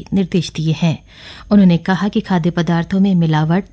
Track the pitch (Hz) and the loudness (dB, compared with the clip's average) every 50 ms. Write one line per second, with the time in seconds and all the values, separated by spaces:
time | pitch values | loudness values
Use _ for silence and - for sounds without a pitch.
0 | - - - 196 185 156 - 180 151 - - - 156 160 156 - 175 165 143 - | -4 -4 -2 -2 -2 -2 -2 -4 -4 -4 -8 -4 -4 -4 -2 0 -2 -2 -2 -4
1 | - - - - - - - - - - 208 202 196 180 170 165 170 - 185 160 | -10 -20 -20 -20 -20 -20 -20 -20 -4 2 4 4 6 6 4 2 0 -2 -2 -2
2 | 196 208 - 220 - - 190 175 156 175 165 175 165 170 170 165 165 - 196 190 | -2 -2 -4 -4 -2 -2 -2 0 0 -2 -2 -2 -2 0 0 -2 -2 -2 0 0
3 | 196 202 190 170 170 160 156 151 156 156 170 196 196 - | 2 2 2 2 2 2 2 0 0 0 0 -2 -2 -6